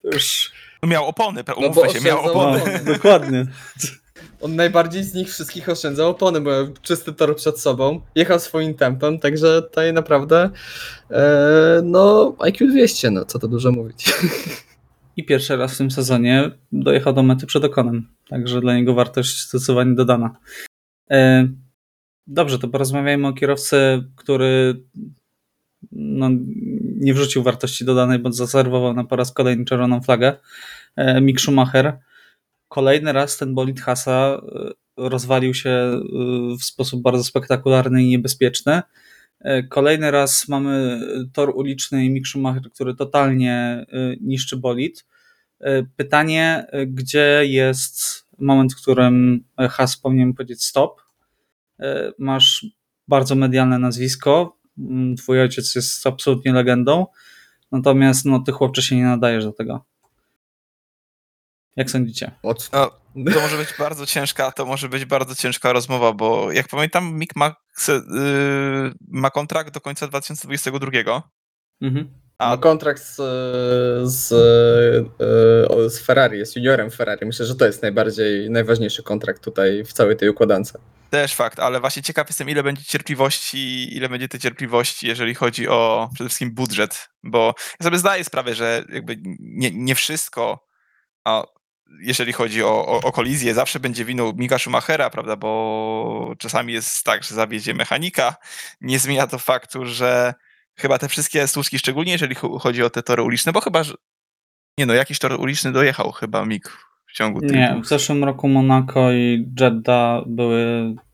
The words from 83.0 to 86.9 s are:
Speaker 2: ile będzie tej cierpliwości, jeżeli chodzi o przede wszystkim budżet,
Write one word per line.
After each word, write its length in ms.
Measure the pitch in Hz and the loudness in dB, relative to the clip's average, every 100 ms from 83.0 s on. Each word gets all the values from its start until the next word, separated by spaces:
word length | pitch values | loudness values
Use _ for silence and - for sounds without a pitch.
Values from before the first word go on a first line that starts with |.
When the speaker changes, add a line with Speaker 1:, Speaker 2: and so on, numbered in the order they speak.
| - 139 135 - - 135 135 127 123 117 | -6 -2 0 0 -6 -8 -8 -8 -8 -8
Speaker 2:
ile 120 | 131 | -8
będzie 200 | 123 127 | -6 -8
tej 120 | 127 | -6
cierpliwości, 640 | 131 117 131 120 123 - 117 | -8 -6 -2 0 0 -4 -6
jeżeli 280 | 110 117 | -4 -4
chodzi 340 | 120 123 117 - | -2 -4 -2 0
o 400 | 120 113 110 117 | 2 2 0 -4
przede 140 | 127 123 | -8 -8
wszystkim 260 | - 127 | -6 -8
budżet, 540 | 113 127 104 104 | -4 -6 -2 -4